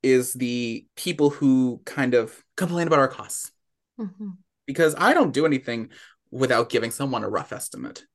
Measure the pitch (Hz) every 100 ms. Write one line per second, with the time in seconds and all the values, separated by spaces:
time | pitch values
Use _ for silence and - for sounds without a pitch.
0 | 135 127 127 127 123 120 117 113 _ -
1 | - 151 147 143 139 131 127 120 - -
2 | 127 120 113 - _ - 185 175 170 156
3 | 135 - - - - _ _ _ _ -
4 | 208 190 208 180 _ _ - 139 160 151
5 | 196 320 165 131 160 135 123 117 110 -
6 | - _ _ 127 131 117 117 120 113 -
7 | 139 120 101 101 - - - - 64 -
8 | -